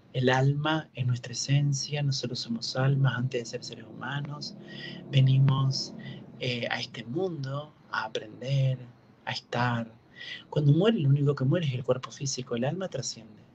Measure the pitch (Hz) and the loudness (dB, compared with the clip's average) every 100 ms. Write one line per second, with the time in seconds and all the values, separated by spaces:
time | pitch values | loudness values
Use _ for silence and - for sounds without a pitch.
0 | _ 135 127 131 139 143 151 156 - - | _ 2 4 6 4 2 2 0 -2 -4
1 | 123 120 - 120 - 143 143 135 - 147 | -2 -2 -4 -8 0 2 2 0 -2 -2
2 | 143 135 120 120 - 113 - 131 131 139 | -2 -2 -4 -6 -6 -6 -4 0 2 4
3 | 135 127 127 123 117 123 - 113 - 113 | 2 2 -2 -4 -6 -10 -10 -14 -14 -12
4 | 120 143 143 147 - - - - - - | -8 -6 -6 -8 -12 -14 -16 -12 -12 -12
5 | - 135 131 135 139 127 135 131 - - | 2 6 6 8 6 6 2 0 -6 -10
6 | - 135 - - 127 120 117 120 - 120 | -12 -12 -16 -8 -4 -2 0 -2 -4 -10
7 | 113 151 185 151 135 139 151 - - 107 | -6 -2 -2 -4 -6 -6 -8 -16 -8 -6
8 | 113 117 110 110 135 139 131 127 - - | -4 -6 -8 -10 -2 2 2 0 -6 -20
9 | - _ - - - 120 123 117 113 - | -20 _ -8 -8 -4 0 2 0 -4 -10
10 | _ - - - - 147 147 156 214 226 | _ -18 -14 -14 -4 2 6 6 6 4
11 | 135 143 143 143 131 175 151 123 117 127 | 4 4 4 2 2 2 2 -2 0 -2
12 | - - 139 - 123 120 131 175 185 135 | -2 -8 -6 -6 -4 -2 -2 -2 -6 -6
13 | - 113 113 - - | -6 -8 -16 -20 -20